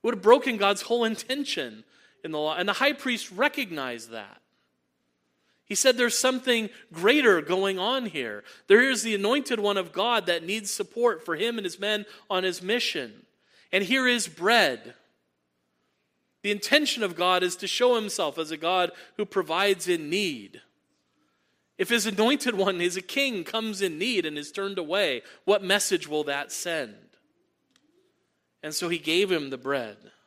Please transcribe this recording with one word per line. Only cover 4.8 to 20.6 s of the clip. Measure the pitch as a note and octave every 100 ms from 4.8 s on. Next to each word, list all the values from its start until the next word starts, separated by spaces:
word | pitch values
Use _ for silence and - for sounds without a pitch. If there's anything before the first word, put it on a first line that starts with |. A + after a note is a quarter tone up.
| _ _ _ _ _ _ _ _
He | _
said, | G3+ C4 B3
"There's | A#3+ -
something | B3+ B3+ B3+ A#3 G#3+ - -
greater | E3 F#3 D4 B3+ F3+
going | D3+ F#3 G3 F#3+
on | F#3+ C4 A#3
here. | D#3+ A#2+ G#2 - - _
There | G#3 C4
is | B3
the | A3
anointed | G#3 G3+ C4+ - A#3+
one | G3+ G3
of | F3
God | E3 A3 A#3 F3+
that | E3+
needs | E3 G#3+ G3+
support | - G3 - A#3+ F3
for | -
him | D#3 A3 A#3
and |
his | G3 E3
men | G3+ G#3+ G3+ - _
on | F#3+
his | F#3 F3
mission. | F3+ A#3 - D#3+ B2 G2+ _ _ _ _ _
And | F#3+
here | G3 C4 B3+
is | A#3+ G3
bread." | D#3+ F3+ A#3 F3 A#2+ A2 - _ _ _ _ _ _ _ _ _ _ _ _ _ _
The | G3+
intention | G3+ - D4 D4 -
of | G#3 E3
God | F3+ F#3
is | F3+ F3
to | G3
show | - B3 A#3+
himself | G#3+ - D#3+ C#3+
as | D#3
a | D#3+
God | D#3+ F#3 F3 - - -
who |
provides | G#3 G3+ E3 E3 G3+ G3 F3
in | F3 D3+
need. | F3+ G3 C3 G2 -